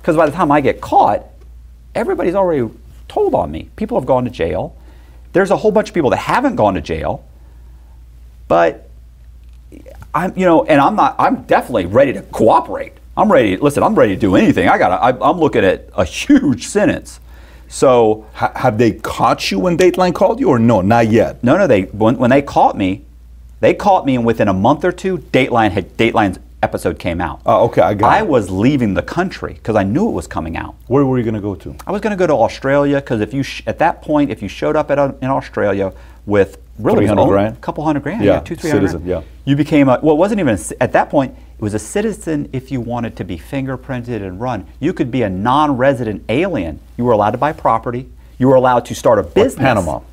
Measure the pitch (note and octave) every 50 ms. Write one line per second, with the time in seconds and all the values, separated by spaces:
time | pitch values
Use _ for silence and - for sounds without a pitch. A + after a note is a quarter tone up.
0 | - - D#3+ D#3 E3 D3+ C#3+ E3+ F#3 D3 - - F3+ A#2 - - - - - G4
1 | - G#2+ G#2 - - - - - - - - - - - - - - - - -
2 | A3+ E4+ G4 D#4+ - F#3 E3+ G3 F#3+ F3+ E3 C#3+ A#2+ A2 - - - - - -
3 | - - - - G#4+ G4 C4+ - - - D2+ - - - - - G#3+ A3 B3+ G3+
4 | C3+ B2+ C3+ B2+ B2 A#2 - - E2 E2+ E2 F2 B2 E3+ - - - - - -
5 | - - - - - - - E3+ G3 F#3 G3+ - - G#3+ F#3+ G#3+ G3+ - - F3+
6 | D3 A#2+ F#2+ - - - E3 A3+ B3+ C#4+ G#3 C3 A2 G2+ F#2 F2 D2+ - E2 D#2
7 | D2 D2+ G#2 - - - - - - - - - - - - - - - - -
8 | - - - - - - - - - - E3 E3+ E3+ E3 - - - - - -
9 | - - - - - - - - - - - - - - - - - - - -
10 | - - - D3+ F3 F#3 - F3+ F#3+ F3 E3 D3+ - - D#3 C#3+ C#3 F3 G#3+ F#3
11 | D#3 B2+ - - B2+ F3+ - - - - D#3+ G#3+ - - C3 G#2+ F2 F2+ G2 B2
12 | C#3 C3+ G#2+ F#2+ - - - - A#2 G#2+ D3+ - - - G2 - - - - -
13 | - - - - F3+ G#3+ G3 C#3+ A#2 G2+ F#2 - - C#3+ C#3 - G2+ E3+ A3 D#3+
14 | C3 A2 F#2+ F#2 - G2 F#2 A2+ A3+ F3+ A#2+ - F2 G#2+ E3+ G#3 C3 F#2+ F2+ F#2+
15 | - B2 C3 - - C3+ D#3 F3+ D#3 C#3 - A#2+ G2 F#2+ E2 - - - - -
16 | F#2+ - - - - - F#3+ - - D3 A#2+ - - - - G3+ G#3 D3+ F#2 -
17 | - - - - - - - - - - - - - - - - D3+ C#3 B2+ A#2+
18 | A#2 A2 G#2+ G#2+ - - - - B2 - - - - B2+ G#2+ G#2+ B2 A2 G2 -
19 | - - - - - A#2 C#3+ - - - G#3 F#3 F#3 F#3 F3 D3+ F#3 F3+ - -
20 | F#3 F3+ E3 - G#3 G#3 B3 A#3 C4+ G#3 C#3 A#2 A2+ A#2 A#2+ G2 F2+ G2+ A2+ A#2
21 | A#2 A2 G2+ A2 F#2+ C#2+ - - - A#2+ D3 F#3+ G3+ D#3+ A#2+ G2 F#2+ - - G2
22 | A2 A2 A#2 A2+ B2+ A#2+ B2+ C#3+ C#3+ - - D#3+ F#3+ B3+ - - G2+ F2+ F#2+ -
23 | - - - - - - - - - - - - - B2 E3 - - G3+ F#3+ F#3
24 | - C#3 C3 B2 A#2 A#2 A2+ - A2+ G#2 F#2+ F#2+ G2 B2+ D3+ - - F3+ F3 -
25 | - F#3+ F#3 D#3+ - - - C3 C3 B2 A#2+ A#2 A2 G#2 F2+ G#2 E2+ - - -
26 | A2+ A#2 - A2+ G#2+ G2 F2 - - - - - - G#2 - G2+ - G2 E2 -
27 | - F#2 E2+ F2 F2 D#2 - - - - A2+ G2 G#2+ A#2+ - - - - G#2+ G2+
28 | - - F#3 G3 A3 F#3+ C#3+ A#2+ G2+ F2+ F#2 F#2 G#2 C3 D3+ C3+ B2 G#2 F#2+ E2
29 | D#2+ - - - F#3+ - - - - D#2+ D#2+ - - - G#2+ G#2 F#2+ G2 G#2+ D#3
30 | G#3+ A#3 - F#2 E2 - - F#2 D#2 E2 E2 D#2+ - D#2+ - - - - A#2 C#3
31 | C#3+ C3 C3 B2+ A2+ A2+ A2 G#2+ F#2+ G#2 F#2+ F2 - - C#2 - - - F3+ G#3
32 | G#3 A3 G#3 F3+ F#3 E3 D3 A#2 A2+ G2+ - - - C3+ C#3 C#3+ C#3+ C#3+ C#3+ C#3
33 | C#3 - C3+ A2 G#2 G2+ B2 C#3 C3 - - - - - G#2+ - D3+ E3+ - -
34 | - - D3+ D3 - - - - G#2 F#2+ - - - D3+ D3+ D3+ D3 D3 C#3+ C#3
35 | C#3+ C#3 - - - C3 C3+ C#3 C3+ - - - G2+ G2+ G2+ G2 G2 F#2+ - -
36 | - - - - - G2+ G2+ G2+ F#2+ - - - - - - - G#2+ D3 A3 A3
37 | - G2+ G#2 - - - G2 G2 G2+ A2 A#2+ - - - E3 - D3 D#3+ D3+ C#3+
38 | - C#3+ - - G#2 G2+ F2+ D#2 D2 - E3+ - - E3 D3 G#2 G2 F#2 E2 E2
39 | D#2+ F2+ F2+ E2 - - - - - C3+ C#3 C#3+ D3 - E3 D3 C#3 C3+ B2 -
40 | - D#3 D#3 D3 F3 G3+ A#3 G#3 F3+ C3 G#2+ E2+ - - - - B2+ A#2 - D#3+
41 | - - - D3+ C3+ B2 - - - - - - A2 G#2 G2+ - - - - G#3
42 | G#3 A3+ G3 - - E3+ D#3+ D3 C#3+ - - B2+ B2 - C#3 B2+ A2+ A2+ A#2+ A#2+
43 | A#2+ A2 - - A2 F2+ F#2 E2+ - - - C#3 C3 C3 C3+ A#2+ - - C3+ B2
44 | A#2 B2 A#2+ G#2+ G2 F#2+ F2+ F#2 A#2+ B2+ B2 G2+ - - - - B2+ D#3+ F#3 -
45 | D#3+ B2 A2 C3 A#2 G2+ F#2 F#2 G2+ A#2+ B2+ C#3+ D3+ D3 C#3 A#2 B2+ C#3 C#3 A#2
46 | B2+ A2 G#2 E2 - - A2 C3+ F3 G3 E3+ B2 F2 D#2+ D2+ - - - - -
47 | A#2+ B2 A#2 G#2 G2+ G#2 A2 B2 C#3+ D3 D#3 - - C#3+ A2+ A2 - B2+ A#2+ B2
48 | C3 - - - - - - - B2+ C3 C3 C3 B2+ B2+ B2 A#2+ A#2+ - A2 -
49 | - C#3 A#2 G2+ F#2+ - - F#2+ A#3 C4 - - - C3+ A#2+ G#2 F2+ D#2 C2+ A#1
50 | - -